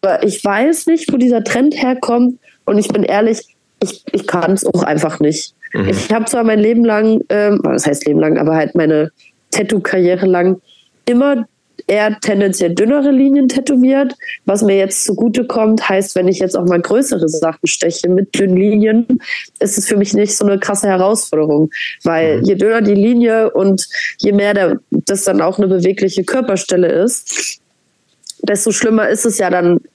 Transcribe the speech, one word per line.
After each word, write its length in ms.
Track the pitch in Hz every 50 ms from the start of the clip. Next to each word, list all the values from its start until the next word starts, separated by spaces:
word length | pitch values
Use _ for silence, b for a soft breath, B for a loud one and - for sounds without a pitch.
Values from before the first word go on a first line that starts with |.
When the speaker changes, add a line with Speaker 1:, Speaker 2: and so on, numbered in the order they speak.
| -
Speaker 1:
Aber 200 | 196 180 - -
ich 200 | 214 190 - -
weiß 420 | 202 202 208 247 302 330 311 - -
nicht, 220 | 330 320 320 - -
wo 40 |
dieser 280 | 254 247 247 240 226 214
Trend 300 | 226 - 240 269 302 294 -
herkommt 580 | - 254 254 254 - - 233 240 247 247 247 b b b b b b
und 100 | - 202
ich 120 | 208 208 208
bin 160 | 202 196 202
ehrlich, 520 | - 185 202 220 226 220 214 - _ _ _ _ _ _ _ 220
ich, 220 | 185 - - _ - -
ich 140 | 202 196
kann's 400 | - - 175 165 175 196 190 -
auch 160 | - - 175 -
einfach 380 | - 151 151 156 156 - -
nicht. 340 | 156 147 156 156 - - _ _ - - -
Speaker 2:
Mhm. 160 | - 98 98
Speaker 1:
Ich 240 | - 196 - - 214
hab 160 | 233 220 226
zwar 160 | - 247 226
mein 140 | 226 220 214
Leben 260 | 208 214 233 226 233
lang, 380 | 226 214 208 220 220 220 220 - _
ähm, 300 | - 208 208 208 208 - -
was 240 | 165 131 123 -
heißt 200 | 151 143 143 -
Leben 140 | 147 147 156
lang, 160 | 160 156 156
aber 180 | - 147 156 160
halt 180 | 160 151 - -
meine 380 | 170 160 156 156 151 151 160 _ b b b b _ _ _ -
Tattoo-Karriere 760 | - 208 208 226 202 175 - - 190 180 175 185 180 190
lang 340 | 190 180 175 175 185 185 185 b b b b b b b _ _
immer 400 | - 240 240 269 285 285 240 226 _ _ _ _ _ _ - - -
eher 300 | 196 208 208 214 214 202
tendenziell 540 | - - 208 202 202 196 190 - 180 170 175
dünnere 360 | - 202 220 277 294 269 285
Linien 380 | 277 254 269 277 269 285 269 254
tätowiert. 680 | - 269 277 - 285 254 254 254 269 269 277 254 254 B B B B B B
Was 180 | - 196 208 214
mir 140 | 202 196
jetzt 280 | 196 190 196 - - -
zugute 400 | - 202 - 220 233 214 254 240
kommt, 420 | 247 - 233 220 214 220 214 - -
heißt, 260 | 196 190 196 196 -
wenn 140 | 190 185 185
ich 100 | 190 185
jetzt 180 | 190 185 185
auch 80 | 185 175
mal 140 | 175 175 170
größere 480 | 170 - 202 233 277 - 240 190 165 156
Sachen 380 | 156 156 160 160 160 - -
steche 420 | 165 - - - 170 170 - - 175
mit 300 | 185 190 196 - - -
dünnen 180 | 196 190 185
Linien, 500 | 185 196 208 214 214 208 220 220 226 240 - 254 247 B B B B B B B -
ist 200 | - 202 202 -
es 100 | 202 -
für 80 | 214
mich 180 | 202 202 202 -
nicht 220 | 208 208 208 202
so 80 | - -
eine 140 | 202 196 196
krasse 300 | 196 - 202 196 - 202
Herausforderung. 840 | 190 185 185 196 220 220 - - - 156 156 156 147 147 156 156 B B B B B B -
Weil 340 | 165 165 160 165 160 151 123
Speaker 2:
Mhm. 60 | -
Speaker 1:
je 100 | 190 202
dünner 260 | 190 190 214 226 233 220
die 120 | 208 202
Linie 560 | 202 196 226 247 240 240 233 220 226 220 -
und 380 | - - 190 196 196 185 - B B B B B B B
je 140 | - 202 202
mehr 220 | 202 202 208 208
der, 240 | 202 190 170 - - _ _
das 340 | - - - - 196 190 -
dann 160 | 196 185 196
auch 180 | 165 170 190 -
eine 80 | 196 190
bewegliche 560 | 185 185 175 190 196 202 196 190 185 196 180
Körperstelle 640 | - - 262 247 233 196 185 - - 185 180 180 165
ist, 680 | - 160 185 240 240 - - - - - - - - _ _ _ _ _ _ _ _ _ _ _ _ _ _ - - _ -
desto 260 | - 208 196 - 226 202
schlimmer 360 | - - 226 220 220 214 -
ist 160 | 208 214 -
es 140 | 233 196 -
ja 120 | 202 180
dann 300 | 175 180 175 175 175 165 _ -